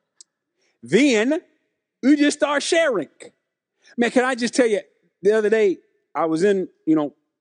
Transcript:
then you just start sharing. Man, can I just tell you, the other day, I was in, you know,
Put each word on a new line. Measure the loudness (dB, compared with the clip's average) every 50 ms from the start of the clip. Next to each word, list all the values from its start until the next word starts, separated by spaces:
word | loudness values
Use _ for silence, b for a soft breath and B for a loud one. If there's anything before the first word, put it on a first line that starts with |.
| _ _ _ _ -20 _ _ _ _ _ _ _ _ _ _ _
then | -8 0 2 2 4 4 2 2 0 -2 -4 -6 -8 _ _ _ _ _ _ _ _ _ _ -2
you | 2 2 2
just | 4 2 0 0 -2
start | -2 -2 -2 -4 -2
sharing. | -2 0 0 0 0 -2 -4 -6 -8 _ _ -20 -20 _ _ _ _ _ _ _ _ _ b b b b
Man, | b -2 0
can | 0 0 0
I | 0 -2
just | -4 -4 -4 0
tell | 0 0
you, | 2 0 -2 -4 _ _ _ _ _ _ -2
the | 0 0 0
other | 2 2 0
day, | 0 2 2 0 0 -4 _ _ _ _ _ _ -6
I | -6 -4
was | -2 -2 -2 0
in, | 0 0 -2 -4 -8 _ _ -2
you | -2 0
know, | 0 -2 -6 _ _ _ _ _ _